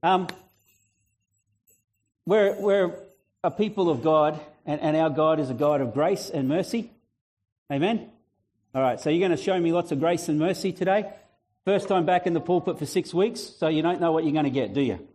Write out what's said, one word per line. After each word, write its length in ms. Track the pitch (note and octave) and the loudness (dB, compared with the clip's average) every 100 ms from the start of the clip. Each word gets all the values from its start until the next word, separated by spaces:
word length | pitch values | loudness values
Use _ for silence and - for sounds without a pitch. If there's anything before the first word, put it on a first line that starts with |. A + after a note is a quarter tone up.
Um, 240 | E3 F#3 F3+ - _ _ _ _ _ _ _ _ _ _ _ _ _ _ _ _ _ _ - | 2 2 0 -12 _ _ _ _ _ _ _ _ _ _ _ _ _ _ _ _ _ _ 0
we're, 340 | G#3+ G3+ G3 | 2 4 2
we're 340 | G3 G3 F3+ - - _ _ _ | 0 2 0 -4 -18 _ _ _
a 80 | F3 | -6
people 380 | - G#3 G#3 F3 | -2 -4 0 0
of 140 | C#3 | 0
God, 340 | D#3 D#3 D3+ D#3 - _ - | 2 4 4 0 -12 _ -8
and, 160 | D3 | -4
and 160 | D#3 D#3 | 0 2
our 140 | D#3+ | 0
God 280 | C#3+ D#3 D#3+ | 2 2 2
is 100 | C#3 | -2
a 40 | |
God 260 | B2 D3 D3 | -2 0 0
of 140 | B2+ | 0
grace 360 | C3 D#3+ F#3+ - | -2 0 -2 -4
and 200 | D3 C3 | -4 -2
mercy. 420 | D#3 F3 A#3 - _ _ _ _ _ _ _ _ | -2 -2 -4 -6 _ _ _ _ _ _ _ _
Amen? 380 | C#3 F3+ A3+ - _ _ _ _ _ _ C3 | -2 0 -2 -6 _ _ _ _ _ _ 0
All 60 | |
right, 180 | C3 A#2+ | 0 0
so 100 | D3+ | 0
you're 160 | E3 F#3 | 0 2
gonna 160 | E3 | 0
show 160 | - F#3 | 0 0
me 140 | E3+ | 2
lots 220 | E3+ E3+ | 0 0
of 80 | C#3+ | 0
grace 260 | D#3+ F3 E3+ | 0 0 0
and 100 | D3+ | 0
mercy 360 | E3 F#3+ G3 | 0 0 -4
today. 360 | E3+ F#3 G3+ G3 - _ _ _ _ | -2 0 0 -2 -12 _ _ _ _
First 240 | - G3 F#3+ | 0 0 2
time 180 | F#3+ E3 | 0 4
back 220 | F3+ F3+ | 2 2
in 60 | |
the 80 | E3+ | -2
pulpit 380 | - F3+ F#3 E3 | 0 0 0 -6
for 60 | C#3+ | -4
six 280 | F#3 F3 | -4 -2
weeks, 260 | E3+ G#3 A#3 | 0 0 -2
so 300 | - - D#3+ | -14 -4 0
you 120 | D#3 | 0
don't 200 | E3 F3+ | 0 0
know 100 | E3+ | 0
what 140 | D#3+ D#3+ | 2 0
you're 80 | |
gonna 160 | D#3 C#3+ | 0 0
get, 240 | C3 A2 | 0 -2
do 80 | A2+ | 0
you? 260 | C3 F#2 - | -2 -2 -10